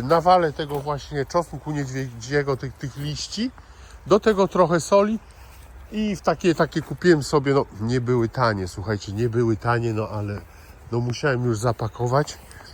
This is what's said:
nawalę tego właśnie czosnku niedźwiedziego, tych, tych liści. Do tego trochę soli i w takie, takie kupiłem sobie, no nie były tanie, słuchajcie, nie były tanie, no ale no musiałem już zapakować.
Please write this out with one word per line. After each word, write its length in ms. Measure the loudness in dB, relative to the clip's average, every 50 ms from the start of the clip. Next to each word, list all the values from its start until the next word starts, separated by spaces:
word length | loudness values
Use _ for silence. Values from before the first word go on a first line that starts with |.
| 2
nawalę 500 | 4 2 4 6 6 6 6 6 2 0
tego 260 | -2 -6 -4 -4 -4
właśnie 460 | -4 -4 -6 -6 -6 -6 -4 -4 -4
czosnku 460 | -2 0 -2 -2 -2 -6 -10 -8 -6
niedźwiedziego, 840 | -4 -4 -4 -4 -4 -6 -6 -6 -8 -12 -6 -2 -2 0 0 0 -2
tych, 160 | -4 -4 -8 -10
tych 240 | -10 -12 -10 -8
liści. 540 | -8 -6 -6 -6 -6 -8 -8 -6 -4 -4 -4 -6 -10 -20 -20 -20 -20 -20 -20 -20 -8 0
Do 120 | 2 2 4
tego 280 | 4 4 2 4 2
trochę 320 | 2 4 2 2 4 2 0
soli 400 | 2 4 4 4 4 4 0 -4 -6 -10 -20 -20 -20 -20 -20 -20 -20 -20 -20 -20 -16 -10 -6
i 220 | -4 -2 -2 -4
w 60 | -2
takie, 340 | 0 -2 0 2 2 2 2
takie 260 | 2 2 0 -2 -4
kupiłem 420 | -6 -6 -6 0 4 4 4 4 4
sobie, 300 | 2 2 2 4 4 2
no 120 | 2 2 0 -4 -6
nie 200 | -2 0 0 0
były 280 | 2 2 2 2 2 0
tanie, 380 | 0 2 2 2 2 0 -2
słuchajcie, 440 | -4 -6 -6 -4 -4 -4 -4 -4 -4
nie 180 | -2 -2 0 0
były 280 | 2 2 2 2 2
tanie, 360 | 0 0 0 0 0 0 -2 -2
no 140 | -2 -4 -4
ale 320 | -4 -6 -6 -6 -6 -8 -10 -16 -20 -20 -20 -20 -20 -20 -10 -6
no 80 | -4 -2
musiałem 460 | -2 -2 -4 -2 0 0 0 0 0
już 120 | 0 0
zapakować. 800 | 0 0 -2 -2 -2 -4 -6 -4 -4 -2 0 2 0 0 0 -6 -16 -18 -20 -20 -20 -20 -20